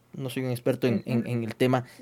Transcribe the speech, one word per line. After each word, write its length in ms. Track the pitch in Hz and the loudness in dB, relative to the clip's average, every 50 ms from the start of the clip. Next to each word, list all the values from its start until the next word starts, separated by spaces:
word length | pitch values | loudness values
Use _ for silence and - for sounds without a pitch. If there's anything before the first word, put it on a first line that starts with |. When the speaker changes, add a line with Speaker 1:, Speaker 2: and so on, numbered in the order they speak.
| _ _ - | _ _ -12
Speaker 1:
No 140 | 147 135 127 | -10 -8 -6
soy 140 | - 135 131 | -6 -4 -4
un 80 | 127 | -4
experto 360 | 123 120 - 135 120 123 - | -4 0 0 0 2 2 2
en, 160 | 127 117 - - | 2 2 0 0
en, 140 | 120 127 117 | 0 0 0
Speaker 2:
Ujú. 100 | 107 120 | 0 0
Speaker 1:
en 140 | 120 117 113 | -2 -4 -4
el 120 | 107 - | -4 0
tema. 300 | - 127 123 131 127 127 - - - | 2 2 4 4 2 0 -4 -14 -16